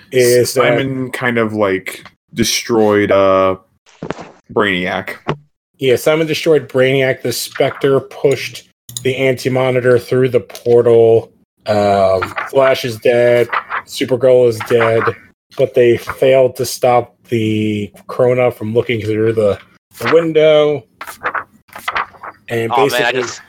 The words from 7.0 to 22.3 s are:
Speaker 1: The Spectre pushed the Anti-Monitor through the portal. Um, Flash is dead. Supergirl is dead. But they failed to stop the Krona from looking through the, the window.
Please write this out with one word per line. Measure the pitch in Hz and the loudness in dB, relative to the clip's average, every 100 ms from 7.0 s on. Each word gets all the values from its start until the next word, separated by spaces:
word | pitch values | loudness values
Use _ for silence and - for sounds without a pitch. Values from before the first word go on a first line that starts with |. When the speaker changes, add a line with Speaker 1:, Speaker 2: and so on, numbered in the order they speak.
| 131 127 | 0 -2
Speaker 1:
The | - | -4
Spectre | - - - 139 - 139 135 | -6 -8 -4 -4 0 0 0
pushed | 135 - 139 131 - - - _ - - | -2 -4 -2 -2 -6 -14 -20 _ -16 -8
the | 131 131 | -6 -2
Anti-Monitor | 131 127 135 127 131 127 123 120 | -2 -2 -2 -2 0 0 2 0
through | - 127 131 | 2 0 0
the | 117 | 0
portal. | - - 120 120 120 117 113 113 110 _ _ _ - | -4 -8 2 4 6 4 6 4 0 _ _ _ -4
Um, | 104 101 101 95 95 92 - - | 0 2 2 2 0 -2 -10 -4
Flash | 135 131 131 | 2 2 2
is | 127 110 | -4 -2
dead. | 131 120 120 120 117 - - - - | 0 2 2 2 0 -4 -8 -12 -10
Supergirl | - 139 123 127 127 123 | -8 -4 0 4 4 4
is | 110 - | 0 -2
dead. | 120 113 113 110 - - _ _ - | 0 2 0 -2 -6 -14 _ _ -4
But | 131 | -2
they | - 120 113 | 2 2 2
failed | - - 135 131 127 123 | -2 -2 2 4 2 -2
to | 127 | -8
stop | - 131 120 110 _ | -2 0 0 -2 _
the | - 117 110 107 107 104 104 - - | -6 -4 -2 -2 -2 -4 -8 -14 -12
Krona | - 123 127 123 | 0 0 2 0
from | - 107 | -2 -4
looking | 117 113 117 | -4 -2 -4
through | 104 107 110 | -4 -2 0
the, | 113 104 95 - _ _ - | 0 0 -2 -10 _ _ -10
the | 117 | 0
window. | 160 165 156 156 151 151 143 - - - - - - - _ _ - - - - - - | 2 2 2 4 4 2 -2 -8 -20 -18 -12 -10 -10 -12 _ _ -16 -12 -10 -12 -14 -20